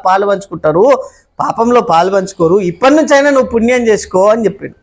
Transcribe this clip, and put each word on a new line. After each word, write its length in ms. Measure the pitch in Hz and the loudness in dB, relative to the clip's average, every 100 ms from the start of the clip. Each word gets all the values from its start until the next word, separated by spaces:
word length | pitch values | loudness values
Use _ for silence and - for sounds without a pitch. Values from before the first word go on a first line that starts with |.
| 190 | 0
పాలు 200 | 190 202 | 0 0
పంచుకుంటారు, 600 | 196 - 165 156 160 247 254 - - _ - | -4 -6 -6 -2 2 2 2 -2 -20 _ -6
పాపంలో 420 | 131 - 233 240 | -6 -2 0 0
పాలు 300 | 170 165 180 | 2 0 0
పంచుకోరు. 480 | 196 190 - 165 196 | -2 -4 -2 0 0
ఇప్పటి 360 | 180 170 254 302 | 0 -2 0 2
నుంచైనా 340 | 285 285 285 | 2 2 2
నువ్వు 200 | 269 226 | 0 0
పుణ్యం 380 | 233 226 254 233 | -2 0 0 0
చేసుకో 420 | 202 - 185 202 | -2 -2 0 2
అని 160 | 226 208 | 2 -2
చెప్పిండు. 300 | 190 135 - | -6 -12 -12